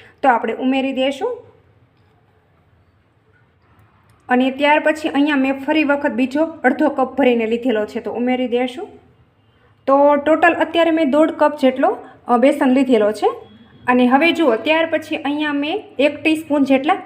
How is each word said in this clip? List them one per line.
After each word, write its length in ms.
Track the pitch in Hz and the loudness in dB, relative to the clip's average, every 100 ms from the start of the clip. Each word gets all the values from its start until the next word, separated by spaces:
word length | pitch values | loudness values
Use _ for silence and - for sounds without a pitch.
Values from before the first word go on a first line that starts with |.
| - _ | -20 _
તો 80 | 277 | 0
આપણે 240 | 226 233 | 0 0
ઉમેરી 400 | 226 254 269 269 | -4 -4 -2 -4
દઈશું. 440 | 254 262 269 453 466 - _ _ _ _ _ _ _ _ _ _ _ _ _ _ _ _ _ _ _ _ _ _ _ _ _ _ _ - | -4 -4 -4 -8 -8 -16 _ _ _ _ _ _ _ _ _ _ _ _ _ _ _ _ _ _ _ _ _ _ _ _ _ _ _ -2
અને 220 | 247 262 | 0 0
ત્યાર 280 | 262 285 302 | 0 2 2
પછી 300 | 302 311 320 | 2 -2 -2
અહીંયા 260 | 277 285 285 | -2 0 0
મેં 180 | 262 | 0
ફરી 300 | 269 - 311 | -2 -2 0
વખત 280 | 285 285 294 | 0 0 -2
બીજો 320 | 220 262 277 320 320 | -2 -2 -2 -4 -2
અડધો 260 | 254 320 302 | -2 0 0
કપ 280 | 285 254 262 | 0 -4 0
ભરીને 280 | 254 233 220 | 0 2 0
લીધેલો 400 | 233 247 214 214 | -2 -2 -2 -4
છે, 140 | 233 | -8
તો 120 | 214 | -8
ઉમેરી 360 | 226 247 247 254 | -6 -4 -2 -2
દઈશું. 400 | 240 254 254 415 - _ _ _ _ _ _ _ _ - | -4 -4 -8 -16 -16 _ _ _ _ _ _ _ _ 0
તો 280 | 277 285 294 | 2 4 2
ટોટલ 380 | 294 311 339 | 2 2 2
અત્યારે 380 | - 320 339 330 | 2 0 0 2
મેં 200 | 320 302 | 2 2
દોઢ 200 | 285 330 | 2 2
કપ 260 | - 294 294 | 2 0 2
જેટલો, 380 | 262 254 320 453 - - - | 0 2 0 -2 -8 -12 -2
અ, 100 | 240 | 2
બેસન 320 | 269 294 277 | 4 2 2
લીધેલો 420 | 254 262 226 208 | 2 2 2 2
છે. 180 | 214 415 523 - - - - - | 0 -2 -4 -12 -20 -20 -10 0
અને 200 | 247 247 | 2 4
હવે 240 | 269 330 | 4 2
જુઓ, 240 | 285 302 220 | 2 2 0
ત્યાર 300 | 294 320 320 | 0 0 0
પછી 300 | 311 311 311 | -2 -4 -8
અહીંયા 380 | 269 294 302 | -6 -4 -4
મેં 300 | 285 294 392 - - | -4 -4 -6 -8 -2
એક 240 | 294 294 | -2 0
ટીસ્પૂન 400 | 320 311 - 294 | -2 -2 -2 0
જેટલા 340 | 277 269 285 381 | 2 0 0 -2